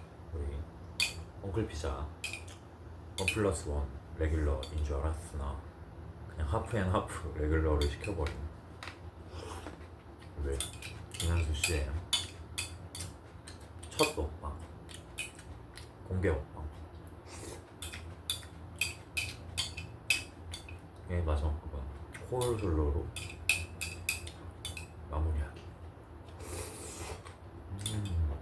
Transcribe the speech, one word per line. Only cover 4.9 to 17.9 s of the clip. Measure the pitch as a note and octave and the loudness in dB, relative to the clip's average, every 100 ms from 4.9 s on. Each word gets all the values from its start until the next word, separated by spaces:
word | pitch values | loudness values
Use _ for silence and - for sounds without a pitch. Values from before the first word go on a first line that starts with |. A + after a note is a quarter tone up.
| C#2 | 2
알았으나 | D2+ D#2 - D2+ C#2 C#2 - - - - - - - | 2 0 -4 -2 -2 -2 -6 -12 -12 -10 -10 -10 -8
그냥 | - D2 | 0 4
하프 | A2 F2 A2+ | 4 4 4
앤 | F#2 | 6
하프 | G2+ - - D2+ D2+ | 6 4 -2 -2 2
레귤러를 | D2+ D#2+ D#2 D2+ D2 | 6 8 8 8 6
시켜버린 | - - F#2 C#2+ - - - - - - - - - - - - - - - - - - - - - | 4 -2 2 0 0 -6 -8 -14 -10 -10 -10 -12 -12 -10 -8 -6 -6 -8 -10 -12 -14 -14 -14 -10 -2
우리 | B1 C2+ - - - - - | 0 2 0 -4 -8 -8 -8
김현수 | - E2 E2+ D#2 | 0 6 6 6
씨의 | D2 - D#2 C#2 D#2 - - - - - - - - - - - - - - - - - - - - | 4 4 4 4 0 2 2 2 -6 -8 -4 -4 -4 -8 -4 -6 -8 -14 -14 -12 -12 -12 -12 -2 6
첫 | D3+ - | 8 8
먹방, | D2 - D#2 D#2 - - - - - - - - - - - - - - - | 0 0 -6 -6 -8 -12 -10 -12 -10 -6 -6 -6 -10 -10 -10 -12 -12 -12 0
공개 | F#2 F#2 | 4 6
먹방. | D2 - - D#2+ - - - - - - - - - - - - | 6 2 -6 -6 -6 -12 -12 -12 -12 -12 -8 -8 -8 -10 -8 -6